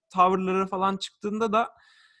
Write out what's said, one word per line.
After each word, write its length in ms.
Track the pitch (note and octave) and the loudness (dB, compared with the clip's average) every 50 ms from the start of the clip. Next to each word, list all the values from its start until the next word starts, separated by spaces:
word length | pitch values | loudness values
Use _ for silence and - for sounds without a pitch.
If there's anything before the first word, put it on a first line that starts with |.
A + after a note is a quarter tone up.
| _ _ | _ _
tavırlara 580 | - F#3 F3+ F#3 F#3+ F#3+ F#3+ F#3 F#3 F#3+ F#3+ | 0 2 4 4 4 2 0 0 0 0 -2
falan 300 | F#3+ G3+ F#3 F#3+ G3 G3 | -2 -2 -2 0 0 -2
çıktığında 560 | F#3+ - - - _ - G#3 G#3 G#3+ A#3 A3 G#3 | -4 -6 -12 -12 _ -8 -6 -4 -2 -2 0 0
da 160 | A3 A#3+ - - _ _ _ _ _ _ _ _ _ | 0 0 -2 -6 _ _ _ _ _ _ _ _ _